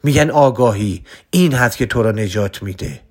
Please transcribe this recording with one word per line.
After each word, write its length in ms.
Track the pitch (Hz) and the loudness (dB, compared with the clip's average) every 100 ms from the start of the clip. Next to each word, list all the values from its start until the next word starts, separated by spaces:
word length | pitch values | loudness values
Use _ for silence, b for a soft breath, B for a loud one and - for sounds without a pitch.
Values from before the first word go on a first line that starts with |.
می‌گن 260 | 143 143 151 | 2 2 2
آگاهی، 760 | 151 139 117 123 101 104 90 B B B | 4 2 4 0 2 -4 -6 B B B
این 240 | 180 175 | 2 2
هست 240 | 131 123 - | 2 0 0
که 80 | 123 | -4
تو 180 | 123 | 0
رو 80 | 113 | 0
نجات 520 | 107 104 101 98 - | 0 -4 -4 -4 -6
می‌ده. 360 | 98 95 - 71 _ | -12 -10 -10 -12 _